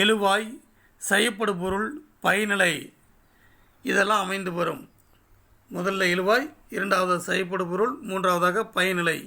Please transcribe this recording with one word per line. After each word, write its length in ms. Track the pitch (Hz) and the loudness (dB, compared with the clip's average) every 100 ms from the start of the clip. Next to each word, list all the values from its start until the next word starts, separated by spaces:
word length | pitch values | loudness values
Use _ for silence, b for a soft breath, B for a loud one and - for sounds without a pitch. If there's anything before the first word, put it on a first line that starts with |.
எழுவாய், 480 | 202 220 196 202 220 285 - _ b b | 2 4 4 2 -2 -12 -20 _ b b
செய்யப்படு 540 | - 202 233 196 208 180 | 0 2 2 0 -2 -2
பொருள், 260 | 185 196 220 302 - _ 180 | -2 -2 -4 -8 -16 _ 0
பயனிலை 480 | 190 214 202 180 147 - - _ _ _ b b b b b - | 2 2 2 2 0 -6 -18 _ _ _ b b b b b -2
இதெல்லாம் 400 | 196 196 214 185 | 2 2 2 0
அமைந்து 280 | 196 185 175 | -4 -4 -2
வரும். 240 | 170 151 - _ _ _ _ _ _ _ - | -2 -4 -12 _ _ _ _ _ _ _ -12
முதல்ல 400 | 180 185 190 180 | -6 -4 0 0
எழுவாய், 380 | 180 185 240 302 - - | 0 2 2 0 -10 -12
இரண்டாவது 520 | 208 196 190 185 175 175 | -6 -2 0 2 0 0
செய்யப்படு 380 | 180 180 185 175 | -2 -2 -4 -4
பொருள், 240 | 185 233 262 208 | -2 -2 -2 -6
மூன்றாவதாக 580 | 190 185 175 180 196 220 185 | -2 0 2 2 0 -2 0
பயனிலை. 420 | 185 180 170 151 | 0 0 0 -2